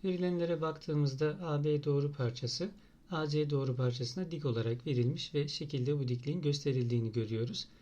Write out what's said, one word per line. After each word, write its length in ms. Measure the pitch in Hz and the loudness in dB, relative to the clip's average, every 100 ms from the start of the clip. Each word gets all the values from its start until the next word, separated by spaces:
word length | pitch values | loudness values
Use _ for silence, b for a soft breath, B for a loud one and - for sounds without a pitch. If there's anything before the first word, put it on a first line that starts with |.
Verilenlere 560 | 190 180 180 175 170 160 | -4 0 0 2 0 0
baktığımızda 800 | 156 151 - 151 143 135 151 147 | -2 -4 -2 2 2 2 0 0
A 220 | 170 147 | -2 0
B 200 | 147 147 | 2 2
doğru 280 | 147 143 143 | 2 2 2
parçası 580 | 143 120 120 123 - 185 B B B - | 0 -2 -2 -4 -4 -4 B B B -6
A 180 | 165 151 | -2 0
C 220 | 151 147 | 2 2
doğru 260 | 143 135 123 | 2 0 2
parçasına 540 | 127 123 120 185 165 | 2 0 -4 -4 -4
dik 140 | 165 | -2
olarak 420 | 143 113 113 120 156 | -2 0 0 -2 0
verilmiş 480 | 123 120 - - | 2 2 0 -2
ve 140 | 147 143 | -2 -2
şekilde 500 | - 147 135 127 147 | -4 -4 -2 0 0
bu 100 | 123 | 0
dikliğin 340 | 123 143 170 | -2 -2 0
gösterildiğini 720 | 147 143 143 127 120 120 113 | 0 0 0 0 2 2 2
görüyoruz. 560 | 113 110 113 123 214 - B | 0 -2 -2 -2 -4 -10 B